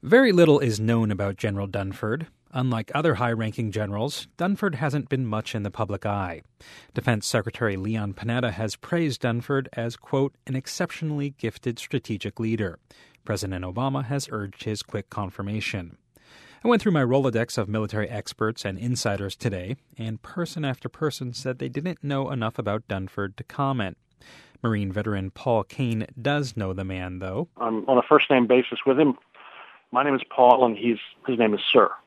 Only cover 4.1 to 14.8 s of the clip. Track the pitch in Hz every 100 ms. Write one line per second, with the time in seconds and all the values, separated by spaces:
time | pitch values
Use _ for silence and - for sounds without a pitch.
4.1 | - - _ 175 202 202 139 151 143 -
5.1 | 131 123 107 110 113 101 - 104 101 107
6.1 | 101 92 80 _ _ - - - - 120
7.1 | 110 - 123 110 - 113 98 95 110 104
8.1 | 101 107 117 123 92 110 - - 170 160
9.1 | 120 123 120 117 139 131 - 117 - -
10.1 | 135 139 _ - 131 - - 175 - 156
11.1 | 147 143 139 117 - - 117 - 139 -
12.1 | 107 104 - 113 110 104 - _ - -
13.1 | _ - 104 101 92 90 92 135 135 123
14.1 | 143 139 110 101 - - 107